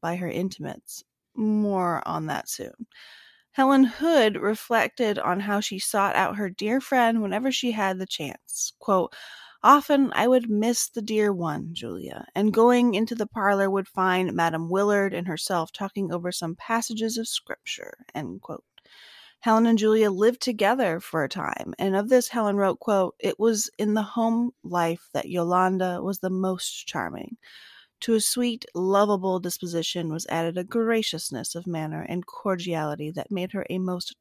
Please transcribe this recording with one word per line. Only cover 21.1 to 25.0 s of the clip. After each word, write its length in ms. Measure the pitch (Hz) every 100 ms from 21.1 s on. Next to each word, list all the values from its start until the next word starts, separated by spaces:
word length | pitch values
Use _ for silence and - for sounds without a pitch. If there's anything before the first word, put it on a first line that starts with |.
| 160 135
a 40 |
time, 440 | 190 - - - -
and 200 | 196 190
of 100 | 214
this 220 | 254 -
Helen 260 | 240 208 202
wrote, 240 | 196 -
quote, 360 | - 196 185 -
"It 180 | 196 -
was 320 | 220 214 - -
in 160 | 208
the 80 | 214
home 500 | 208 - 226 226 240 -
life 460 | 175 175 165 170